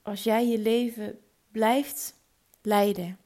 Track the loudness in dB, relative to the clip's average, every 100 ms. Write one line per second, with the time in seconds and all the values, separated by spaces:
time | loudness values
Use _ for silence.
0 | -12 -6 0 2 2 0 2 0 0 -6
1 | -12 -12 _ _ _ 0 2 2 0 -8
2 | -12 -14 _ _ _ _ 0 2 2 0
3 | -6 -10